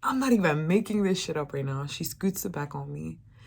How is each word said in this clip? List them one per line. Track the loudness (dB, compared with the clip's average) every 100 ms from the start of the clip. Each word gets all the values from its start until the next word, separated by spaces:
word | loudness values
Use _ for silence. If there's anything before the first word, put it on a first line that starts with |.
I'm | 0 0
not | 4
even | 6 6 2 4
making | 2 2 0
this | 2 2
shit | 0 -4
up | -4
right | -4 -4
now. | -4 -6
She | -6
scoots | -8 -2 -2 -2 -6
it |
back | -4 -6 -6
on | -8
me. | -8 -8 -10 -16 -20